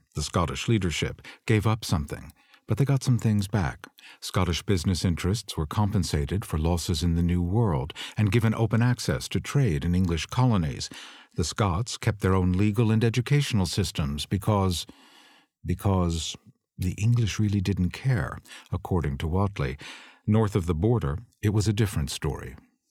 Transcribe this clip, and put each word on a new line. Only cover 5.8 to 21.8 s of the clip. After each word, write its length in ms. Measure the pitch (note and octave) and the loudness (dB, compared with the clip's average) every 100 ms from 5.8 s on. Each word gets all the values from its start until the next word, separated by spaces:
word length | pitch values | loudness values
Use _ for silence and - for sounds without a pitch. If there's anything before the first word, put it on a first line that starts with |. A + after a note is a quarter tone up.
| G#2 G#2 D2+ D#2 C#2+ F#2+ | 2 0 0 0 0 -4
for 120 | - E2 | -2 0
losses 460 | E2 F2 - D#2 | 0 0 0 0
in 140 | F2 E2+ | 2 2
the 60 | |
New 180 | F2 F2 | 2 2
World 500 | F2 G#2+ A2 C#2 - - - - | 2 2 2 0 -2 -8 -6 0
and 140 | G#2 | 2
given 240 | A2 G#2 | 4 2
open 260 | - A2+ A2+ | 2 2 2
access 460 | B2 B2 - C#2+ - | 2 2 -2 -2 -2
to 100 | F#2+ | -4
trade 440 | - C#3+ B2 C#2+ | 0 0 2 2
in 120 | D#2+ F2 | 2 2
English 300 | F#2 D#2+ - | 2 0 -2
colonies. 600 | - B2+ G#2 D2+ A1+ - - - - - | 2 2 2 0 -4 -10 -14 -20 -20 -8
The 80 | - | -4
Scots 540 | E2 - G2+ E2+ A#2+ - | -2 0 0 0 -4 -4
kept 240 | A2+ G#2+ | -4 0
their 140 | F#2 | 2
own 180 | F#2+ F#2 | 4 4
legal 400 | F2+ G#2 G2+ A2 | 2 2 2 2
and 100 | A2 | 4
educational 640 | A#2 B2 - C#3+ C#3 G#2+ F2 | 2 0 0 0 2 0 0
systems 580 | - F2+ - D2 D2 | 0 -2 -2 -2 -4
because, 640 | - G2 - G2+ F#2+ E2+ - - - - - _ _ _ F#2 | -2 -2 2 2 2 0 -6 -16 -20 -20 -20 _ _ _ -6
because 720 | F2+ G#2 F#2+ F2 E2 - - - _ _ - | -2 0 2 2 -2 -6 -10 -18 _ _ -4
the 140 | F2+ | -4
English 480 | - A2 A#2+ G#2+ - | 0 2 2 0 0
really 200 | G#2 G#2 | 0 0
didn't 300 | F#2+ F#2 F2 | 0 0 -2
care, 480 | - C3+ A2+ - - - - - | -2 -2 0 -2 -8 -16 -20 -8
according 480 | - - F2+ D2 C2+ | -8 -2 -2 -2 -2
to 80 | D#2+ | -2
Whatley. 480 | F#2 G2+ G2+ C2+ C#2 - - - - - | 0 0 -2 -4 -6 -12 -18 -20 -8 2
North 280 | A2 G#2+ | 2 4
of 120 | G2+ E2+ | 0 0
the 80 | |
border, 440 | D#2 G#2+ A#2 C#2+ D2 - _ | 0 2 2 0 -4 -10 _
it 60 | G#2+ | 0
was 180 | G#2 G2+ | 2 2
a 60 | |
different 360 | G#2+ | 2